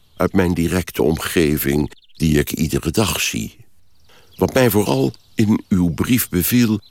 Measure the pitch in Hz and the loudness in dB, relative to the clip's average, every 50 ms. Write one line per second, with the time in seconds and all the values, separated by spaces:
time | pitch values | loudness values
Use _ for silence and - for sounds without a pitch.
0 | _ _ _ - 90 90 - 95 92 87 87 82 82 82 85 92 87 - - - | _ _ _ -4 -4 0 0 0 0 2 0 0 0 0 -2 -2 -4 -4 -4 -2
1 | - 73 82 82 - - - 92 82 73 76 76 - 71 69 73 76 - - - | 0 0 0 -2 -4 -4 0 0 2 2 2 0 0 0 0 0 -2 -4 -8 -14
2 | _ - - - 78 80 76 73 71 - - - 78 73 67 - - - - - | _ -20 -6 -2 0 2 2 2 0 0 -2 -4 -2 -2 -2 -2 -4 -2 -2 0
3 | 113 87 73 - - - - - - - - - - - - - - - - - | 0 0 -2 -4 -4 -6 -6 -6 -8 -10 -12 -18 -20 -20 -20 -20 -20 -20 -20 -20
4 | - _ _ - _ _ - - 92 - - 131 127 120 - 107 101 - 135 135 | -20 _ _ -20 _ _ -6 -2 -2 0 2 2 2 4 2 2 0 0 0 0
5 | 135 - - - - _ - - 113 101 110 - - _ 104 90 90 87 76 - | 0 -2 -4 -6 -14 _ -2 0 2 2 2 0 0 _ 0 2 2 0 0 -2
6 | - - 127 120 - - - 90 85 - 123 123 120 107 107 101 - - | 0 0 0 0 0 -2 -2 -2 0 0 2 2 2 2 0 -2 -4 -8